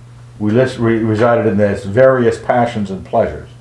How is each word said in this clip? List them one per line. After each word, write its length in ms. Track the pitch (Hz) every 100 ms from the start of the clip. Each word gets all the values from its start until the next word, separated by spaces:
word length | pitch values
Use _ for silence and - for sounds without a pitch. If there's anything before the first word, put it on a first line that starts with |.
| - - - -
we 140 | 104
list, 260 | 113 127 -
re-, 240 | 113 113
resided 440 | 110 107 120 117 110
in 100 | 101
this 280 | 104 98
various 540 | 101 104 131 131 117 -
passions 520 | - 123 120 110 95
and 140 | 92
pleasures. 440 | - 117 95 73 - -